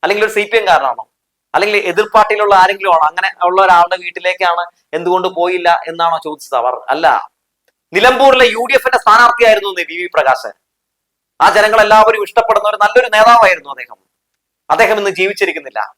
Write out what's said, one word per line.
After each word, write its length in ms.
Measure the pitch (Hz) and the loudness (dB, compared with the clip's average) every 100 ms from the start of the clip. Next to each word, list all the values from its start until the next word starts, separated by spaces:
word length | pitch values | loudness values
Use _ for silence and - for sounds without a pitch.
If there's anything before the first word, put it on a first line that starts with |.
അല്ലെങ്കിൽ 220 | 175 202 214 | -2 -2 0
ഒരു 80 | |
സി 160 | 214 208 | -2 -2
പി 60 | 226 | -2
എം 100 | 196 | 2
കാരനാണോ? 400 | 156 135 117 - _ _ _ _ 151 | 0 0 -6 -12 _ _ _ _ -4
അല്ലെങ്കിൽ 220 | 202 208 | -2 -2
എതിർ 280 | 190 175 214 220 | -2 -4 0 2
പാർട്ടിയിലുള്ള 400 | 208 208 208 196 | 0 0 2 4
ആരെങ്കിലും 380 | 190 196 190 | 2 0 0
ആണോ? 120 | 165 156 | 0 0
അങ്ങനെ 260 | 175 190 - | -2 -6 -2
ഉള്ള 180 | 175 185 190 | -2 2 2
ഒരാളുടെ 320 | 175 175 180 | 2 0 -2
വീട്ടിലേക്കാണ് 600 | 175 175 180 180 180 170 170 _ _ 156 | -8 -8 -6 -2 -2 -4 -8 _ _ -8
എന്തുകൊണ്ട് 320 | 175 180 185 | -2 -2 -2
പോയില്ല 540 | 156 175 185 175 170 - | -4 -4 -2 0 -2 -4
എന്നാണോ 300 | 165 170 160 | -4 -4 -4
ചോദിച്ചത് 340 | 156 151 - 131 | -8 -14 -6 -4
അവർ? 240 | 123 123 - | -4 -6 -6
അല്ല, 400 | 143 160 113 - _ _ _ _ _ _ | -2 0 0 -4 _ _ _ _ _ _
നിലമ്പൂരിലെ 520 | 175 233 254 269 254 247 | 0 0 4 4 4 2
യു 180 | 220 247 | 0 -4
ഡി 60 | 262 | -2
എഫിന്റെ 220 | 254 254 | 0 -2
സ്ഥാനാർത്ഥിയായിരുന്നു 720 | - 220 240 240 233 214 196 | 2 4 4 4 2 2 -2
അന്ന് 120 | 185 | -8
വി 160 | 160 170 | -10 -8
വി 80 | 180 | -6
പ്രകാശ്. 380 | - 135 123 110 - _ _ _ _ _ _ _ _ | -2 -2 -2 -6 -18 _ _ _ _ _ _ _ _
ആ 80 | 175 202 | 0 2
ജനങ്ങൾ 260 | 214 208 | 2 2
എല്ലാവരും 420 | 208 214 220 220 | 4 4 4 0
ഇഷ്ടപ്പെടുന്ന 460 | 202 - 226 214 208 | -2 -2 0 -2 -2
ഒരു 80 | 208 | -2
നല്ലൊരു 280 | 208 247 254 | 0 2 0
നേതാവായിരുന്നു 560 | 214 220 233 202 175 143 | 2 4 6 4 0 -6
അദ്ദേഹം. 280 | 131 120 110 _ _ _ _ _ _ _ | -18 -18 -20 _ _ _ _ _ _ _
അദ്ദേഹം 280 | 160 220 214 | -2 0 0
ഇന്ന് 120 | 202 | -4
ജീവിച്ചിരിക്കുന്നില്ല. 720 | 170 190 202 180 160 139 110 101 | -4 -4 -2 -6 -6 -10 -10 -10